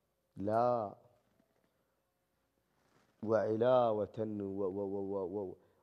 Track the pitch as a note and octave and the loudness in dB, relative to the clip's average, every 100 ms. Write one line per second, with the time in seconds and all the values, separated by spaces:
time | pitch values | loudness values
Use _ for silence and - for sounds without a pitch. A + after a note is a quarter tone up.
0 | _ _ _ - G2 A2+ B2 A#2+ G2+ - | _ _ _ -8 -2 0 2 0 -4 -8
1 | - _ _ _ _ _ _ _ _ _ | -20 _ _ _ _ _ _ _ _ _
2 | _ _ _ _ _ _ _ _ _ _ | _ _ _ _ _ _ _ _ _ _
3 | _ _ G#2+ A2 G#2+ A2 A#2+ B2+ A#2 G#2+ | _ _ 0 2 2 2 4 6 4 2
4 | G2 - A2 G#2 G2 G2 F#2+ G2 G2 G2+ | -2 -4 -4 -4 -4 -2 -2 -2 -4 -4
5 | G2 G2 F2+ G2+ F#2 - _ _ | -4 -4 -4 -4 -6 -10 _ _